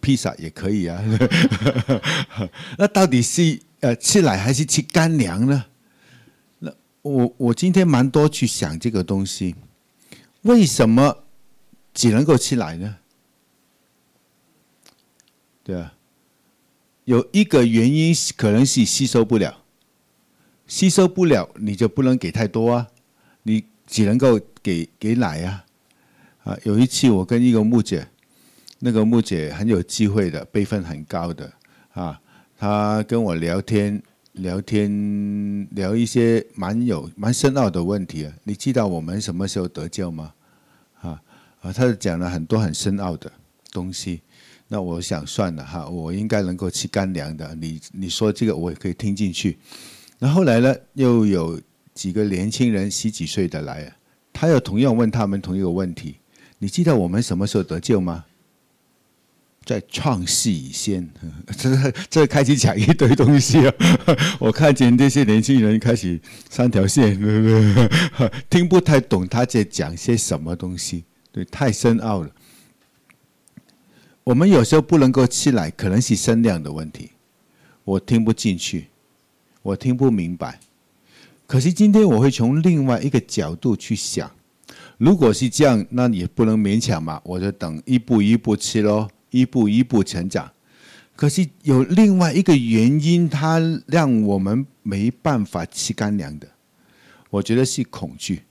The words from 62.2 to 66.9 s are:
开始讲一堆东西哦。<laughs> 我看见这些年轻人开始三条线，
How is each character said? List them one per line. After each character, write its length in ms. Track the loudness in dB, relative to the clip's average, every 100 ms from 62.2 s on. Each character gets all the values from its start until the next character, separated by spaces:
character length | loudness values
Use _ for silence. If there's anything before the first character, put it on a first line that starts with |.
| 4
开 160 | 4
始 120 | 2 2
讲 240 | 2 2
一 60 | 2
堆 300 | 4 4 6
东 240 | 6 6
西 260 | 6 6 4
哦。 80 | 4 4 4 4
<laughs> 320 | 2 0 0
我 120 | 0
看 220 | 4 4
见 220 | 6 6 6
这 140 | 6
些 140 | 4
年 180 | 4 4
轻 180 | 4 4
人 200 | 4 2
开 160 | 2 0
始 260 | -2 -6 -10 -20 -8
三 180 | 0 2
条 160 | 2
线， 340 | 2